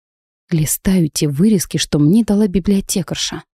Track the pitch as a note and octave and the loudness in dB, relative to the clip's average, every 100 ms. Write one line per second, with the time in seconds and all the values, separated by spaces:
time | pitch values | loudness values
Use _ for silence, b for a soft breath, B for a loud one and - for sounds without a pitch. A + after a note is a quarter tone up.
0 | _ _ _ _ - E3 D3+ - G3 F#3+ | _ _ _ _ -4 -2 -2 -2 0 0
1 | D#3 - D3+ C#3 G#3 G3+ - D#3+ - D3+ | 0 -2 -2 2 2 2 0 -6 -2 2
2 | D3 G#3+ A3 G3+ G#3+ F#3 F3 G3 - G3 | 4 4 2 2 0 0 0 0 -2 -6
3 | D#3 - - - - | -6 -6 -8 -10 -14